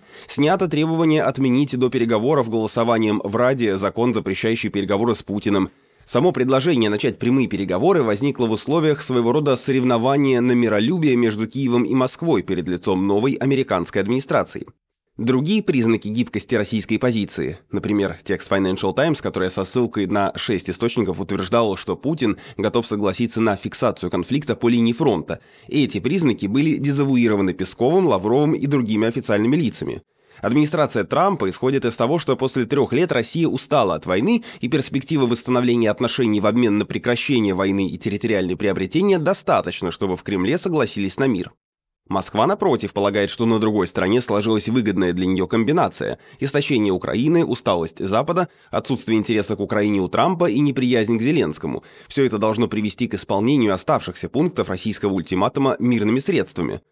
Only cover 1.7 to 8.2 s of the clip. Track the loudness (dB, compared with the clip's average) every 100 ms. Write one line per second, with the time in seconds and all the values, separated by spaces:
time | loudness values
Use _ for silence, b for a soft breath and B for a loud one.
1.7 | 0 0 0 0 2 2 2 2 0 -2
2.7 | 0 2 2 2 0 -2 0 2 2 0
3.7 | 0 -2 0 0 0 -2 -2 -2 -2 -2
4.7 | -2 0 0 0 -2 -2 -4 0 0 0
5.7 | b b b b 2 2 2 2 2 2
6.7 | 2 2 2 -2 -2 0 2 0 -2 -2
7.7 | 0 2 2 2 0